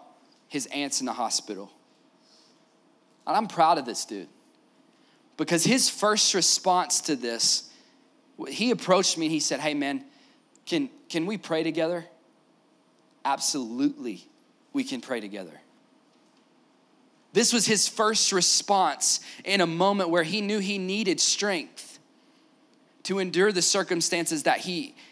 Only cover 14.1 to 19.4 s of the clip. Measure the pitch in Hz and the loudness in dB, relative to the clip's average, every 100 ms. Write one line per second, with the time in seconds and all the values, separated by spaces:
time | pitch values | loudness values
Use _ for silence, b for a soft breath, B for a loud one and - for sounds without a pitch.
14.1 | 92 - _ _ _ _ 139 131 127 - | -10 -14 _ _ _ _ -6 -4 -6 -6
15.1 | 120 104 101 85 80 - _ _ _ _ | -6 -6 -10 -12 -16 -20 _ _ _ _
16.1 | _ _ _ _ _ _ _ _ _ _ | _ _ _ _ _ _ _ _ _ _
17.1 | _ _ 196 233 233 196 208 - - 214 | _ _ 2 4 4 2 2 0 2 2
18.1 | 214 - 190 175 - - 196 160 139 - | 2 2 2 2 2 2 4 2 2 0
19.1 | - B B | -2 B B